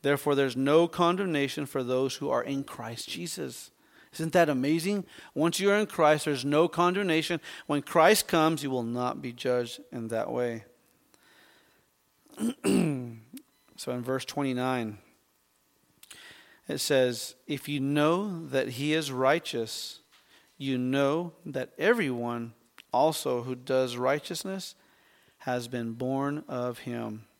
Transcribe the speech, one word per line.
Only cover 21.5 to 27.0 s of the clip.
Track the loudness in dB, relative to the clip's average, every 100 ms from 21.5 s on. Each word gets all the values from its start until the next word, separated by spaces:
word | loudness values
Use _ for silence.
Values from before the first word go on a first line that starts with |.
| -8 -8 0
everyone | 2 2 0 -2 -4 -6 -8 -14 _ -20 -4
also | 2 2 2 -2 -2
who | -4 -8
does | -2 0 0 -2
righteousness | -2 -2 -4 -10 -8 -10 -10 -16 _ _ _ _ _ _
has | -4 -4 -4
been | -6 -6
born | -4 -4 -2 -2 -4 -6
of | -6 -6 -6
him." | -10 -8